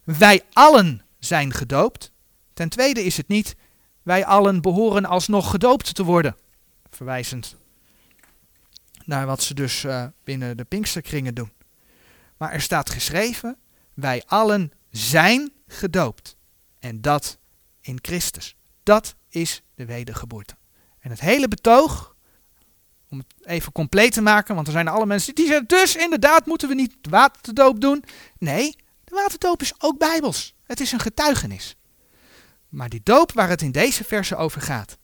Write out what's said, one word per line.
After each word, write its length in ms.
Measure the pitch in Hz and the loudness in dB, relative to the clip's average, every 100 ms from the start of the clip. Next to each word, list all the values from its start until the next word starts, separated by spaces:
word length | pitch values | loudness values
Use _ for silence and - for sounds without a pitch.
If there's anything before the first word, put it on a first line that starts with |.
wij 380 | - 156 208 196 - | -4 6 6 6 4
allen 480 | - 302 269 175 113 _ - | 8 8 8 4 -2 _ -14
zijn 340 | - 165 139 | -4 -2 -2
gedoopt. 580 | - 123 139 226 - - _ _ _ _ | -6 -2 0 0 -2 -20 _ _ _ _
Ten 160 | - 165 | -8 -6
tweede 340 | 233 269 240 | 0 0 0
is 140 | 185 - | -2 -4
het 100 | - | -2
niet 280 | 208 202 - _ _ _ _ | -2 -2 -10 _ _ _ _
wij 240 | 175 185 - | -2 0 4
allen 360 | 196 196 185 | 4 4 2
behoren 440 | 180 180 226 202 190 | 0 2 2 0 0
alsnog 440 | 180 190 202 - | -2 0 -2 0
gedoopt 460 | 190 247 277 - - | 0 2 2 0 -6
te 80 | |
worden. 320 | 175 175 147 - _ _ _ _ _ | 0 2 2 -4 _ _ _ _ _
Verwijzend 640 | - 127 127 120 127 - - _ _ _ _ _ _ _ _ _ _ _ _ _ _ - | -16 -10 -8 -8 -10 -14 -20 _ _ _ _ _ _ _ _ _ _ _ _ _ _ -8
naar 200 | 139 135 | -6 -4
wat 180 | 135 | -4
ze 100 | - | -6
dus, 300 | 143 131 - | -6 -6 -6
eh, 220 | 139 127 123 _ | -6 -8 -8 _
binnen 340 | - 135 123 120 | -12 -8 -8 -10
de 60 | |
Pinksterkringen 720 | 120 196 214 175 - 151 131 120 | -8 -8 -6 -8 -8 -8 -6 -8
doen. 160 | 113 _ _ _ _ _ _ _ _ - | -12 _ _ _ _ _ _ _ _ -14
Maar 140 | 156 | -10
er 100 | 151 | -8
staat 280 | - 165 - | -4 -4 -4
geschreven: 680 | - - 160 226 226 233 262 _ _ _ | -8 -4 -4 -4 -6 -12 -14 _ _ _
wij 300 | - 135 123 - | -8 -6 -6 -2
allen 460 | 202 220 208 160 _ _ | 0 2 0 -2 _ _
zijn 600 | 113 110 160 180 247 294 _ _ | -8 0 4 4 4 -2 _ _
gedoopt. 680 | - 190 180 131 - - _ _ _ _ _ | -8 -4 -2 -2 -6 -20 _ _ _ _ _
En 220 | 123 110 | -12 -6
dat 360 | 143 147 - - _ _ _ _ | -2 -2 -4 -16 _ _ _ _
in 180 | - 127 | -14 -12
Christus. 540 | - 170 - - - _ _ _ | -8 -6 -6 -10 -18 _ _ _
Dat 320 | - 214 - - _ | 2 2 2 -18 _
is 320 | 165 165 - _ - | -6 -6 -8 _ -18
de 100 | 120 | -14
wedergeboorte. 680 | 120 117 107 113 110 101 - _ _ _ _ | -12 -12 -12 -12 -16 -18 -20 _ _ _ _
En 100 | 127 | -14
het 100 | 110 | -6
hele 280 | 170 277 262 | 0 0 0
betoog, 680 | 208 226 240 311 - - _ _ _ _ _ _ _ _ _ - | 0 6 6 6 -2 -12 _ _ _ _ _ _ _ _ _ -18
om 80 | 135 | -16
het 300 | - _ - | -16 _ -10
even 240 | 170 151 | -8 -8
compleet 420 | - 151 196 240 | -6 0 4 4
te 80 | 220 | 4
maken, 340 | 214 208 202 185 | 4 4 2 -4
want 120 | 151 | -2
er 60 | |
zijn 140 | 160 165 | -2 -2
alle 180 | 202 214 | -2 0
mensen 300 | 202 - 285 | -2 -4 0
die 120 | 320 | 2
zeggen, 200 | 294 226 | 2 2
dus 280 | 370 381 330 | 4 4 2
inderdaad 500 | 339 294 285 320 - | -2 2 4 4 2
moeten 220 | 330 269 | -6 -4
we 80 | 269 | -2
niet 200 | 254 _ | -4 _
de 80 | 151 | 0
waterdoop 720 | 190 269 _ - 220 262 220 | 4 4 _ -6 4 4 4
doen. 220 | 269 285 - - - - | 0 -2 -6 -20 -20 -8
Nee, 360 | 156 156 294 - _ _ | -4 -2 -4 -6 _ _
de 120 | - 370 | -10 -4
waterdoop 460 | 403 - 359 339 | -4 -2 -2 -2
is 120 | - - | -6 -4
ook 200 | 302 294 | -4 0
bijbels. 560 | 320 330 277 - - _ | 0 0 -2 -6 -10 _
Het 160 | - 240 | -14 -8
is 120 | 269 | -6
een 80 | 240 | -4
getuigenis. 760 | 226 - 302 269 104 98 - - _ _ _ _ _ _ _ _ _ | -6 0 0 0 -4 -10 -16 -20 _ _ _ _ _ _ _ _ _
Maar 200 | 139 120 | -12 -12
die 120 | 113 | -6
doop 280 | 139 262 330 | 4 4 4
waar 180 | 233 180 | 0 0
het 120 | 175 | 0
in 100 | 151 | -2
deze 320 | 139 254 - | 0 0 -2
verse 320 | 220 214 185 160 | -4 -6 -4 -4
over 260 | 160 143 | -6 -6
gaat, 360 | - 123 98 - | -6 -6 -8 -18